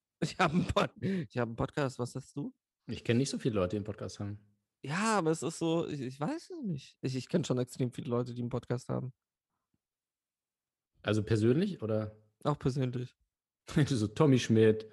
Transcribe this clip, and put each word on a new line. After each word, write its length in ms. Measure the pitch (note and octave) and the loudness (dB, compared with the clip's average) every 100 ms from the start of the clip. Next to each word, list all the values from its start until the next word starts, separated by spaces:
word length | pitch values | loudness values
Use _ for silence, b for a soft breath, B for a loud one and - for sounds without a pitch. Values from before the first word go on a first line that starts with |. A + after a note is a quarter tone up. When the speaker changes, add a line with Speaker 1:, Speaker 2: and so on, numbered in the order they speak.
| _ - | _ -6
Speaker 1:
Ich 160 | D#3+ - | -4 0
hab 140 | F#3 | 2
einen 140 | F3 - | 2 0
Pod-, 260 | G3+ - - | 0 0 -2
ich 380 | - F#3+ D#3 B2 | -4 -2 -4 -2
hab 100 | A2+ | -2
einen 80 | A#2 | -2
Podcast, 420 | C3+ - C3+ - | -4 -2 -2 -2
was 160 | B2 | -6
hast 220 | C3 - - | -8 -10 -8
du? 180 | A#3 - _ _ - | -8 -10 _ _ -12
Speaker 2:
Ich 140 | A2 | -4
kenn 120 | - A#2+ | 2 2
nicht 140 | C#3 | 2
so 80 | A#3 | 0
viele 160 | C3+ | 0
Leute, 160 | G#2 F2+ | 2 2
die 60 | G#2 | 0
einen 80 | G#2 | -4
Podcast 340 | - G#2 - | -8 -10 -8
haben. 180 | G#2 G#2 _ _ _ _ | -10 -10 _ _ _ _
Speaker 1:
Ja, 360 | C3+ E3 A3 G#3 | -6 -2 0 2
aber 120 | D#3+ | 2
es 120 | D#3+ | 0
ist 160 | C3+ - | -2 -2
so, 280 | E3 E3 - | 0 0 0
ich, 140 | D3 | -4
ich 180 | B2+ C3+ | -6 -4
weiß 300 | D#3+ D#4+ - | -4 -4 -8
es 120 | F4 | -8
nicht. 320 | A3 C#3 - - | -6 -6 -8 -8
Ich, 120 | C3+ C3 | -4 -4
ich 120 | - | 0
kenn 160 | F3 | 0
schon 140 | - B2+ | 0 0
extrem 340 | B2+ - B2 | -2 -2 -4
viele 160 | - - | -4 -4
Leute, 240 | A#2+ B2 | -2 -2
die 60 | A#2+ | -4
einen 80 | A#2+ | -4
Podcast 380 | B2 - A#2+ - | -4 -4 -6 -4
haben. 240 | B2+ C3 - _ _ _ _ _ _ _ _ _ _ _ _ _ _ _ _ _ _ | -6 -6 -10 _ _ _ _ _ _ _ _ _ _ _ _ _ _ _ _ _ _
Speaker 2:
Also 200 | - G#2+ | 0 0
persönlich, 600 | G#2+ A2 A2 C#3 G3+ E3 | 2 4 4 4 2 -2
oder? 340 | G#2+ G#2+ G#2 - _ _ | -2 -2 -4 -10 _ _
Speaker 1:
Auch 140 | D3+ C#3+ | -4 -2
persönlich. 580 | C#3+ C3+ B2+ B2 B2 _ _ _ _ _ - | -2 0 -2 -4 -8 _ _ _ _ _ -4
Speaker 2:
<laughs> 200 | D#3+ C#3+ | 2 2
So 200 | B2+ G#2+ | 2 0
Tommy 300 | - D#3 B2+ | 4 6 6
Schmidt. 480 | - A2 A2 A2 - | 6 6 6 6 0